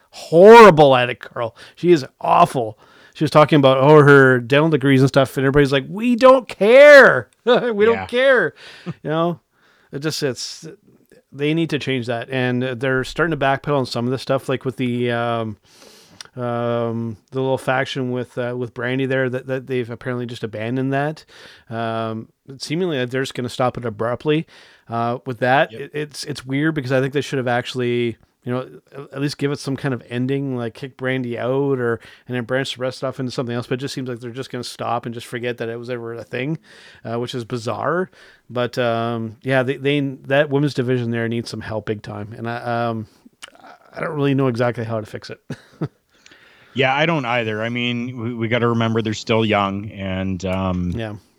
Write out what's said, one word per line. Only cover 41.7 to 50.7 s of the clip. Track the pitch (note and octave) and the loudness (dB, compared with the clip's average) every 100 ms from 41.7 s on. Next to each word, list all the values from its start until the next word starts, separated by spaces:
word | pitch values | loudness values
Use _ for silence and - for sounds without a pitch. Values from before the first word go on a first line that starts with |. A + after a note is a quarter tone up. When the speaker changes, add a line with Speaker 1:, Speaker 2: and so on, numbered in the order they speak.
| A2 G#2 | -8 -6
Speaker 1:
big | G#2+ | -8
time. | - G#2 G2+ A2+ | -10 -12 -14 -12
And | A2+ | -10
I, | A#2+ B2 A#2 A#2 | -8 -6 -4 -2
um, | A2+ G#2 _ _ _ - - - - _ | -4 -10 _ _ _ -20 -20 -20 -20 _
I | - | -10
don't | E3+ D#3 | -8 -2
really | C#3+ C3+ | 0 0
know | C3+ | 0
exactly | A#2 B2 A#2+ | 0 -2 -2
how | A2+ A2+ | -6 -8
to | G#2+ | -8
fix | A2+ - | -14 -16
it. | A#2 - - _ _ | -18 -16 -18 _ _
<laughs> | - - _ _ _ - _ _ _ B2 | -12 -12 _ _ _ -20 _ _ _ -2
Speaker 2:
Yeah, | C3 | 0
I | C3+ D#3+ | 0 0
don't | E3 | 0
either. | B2 A#2+ A2 G#2+ | -2 -4 -4 -4
I | A2 | -6
mean, | A#2+ A#2+ A#2+ A#2+ B2+ | -4 -4 -4 -8 -8
we, | A2+ | -8
we | A#2+ A2+ | -6 -4
gotta | A#2+ A#2+ | 0 0
remember | A#2 A2+ A2+ | 0 0 -2
they're | A2 | -2
still | G#2+ - A2+ A2+ | -6 -2 0 2
young, | G#2 G2 G2 G2+ | 2 0 -4 -10
and, | F#2+ G2 F#2+ F#2+ F#2 | -10 -8 -4 -4 -4
um, | F#2+ F#2 F#2+ | -4 -4 -2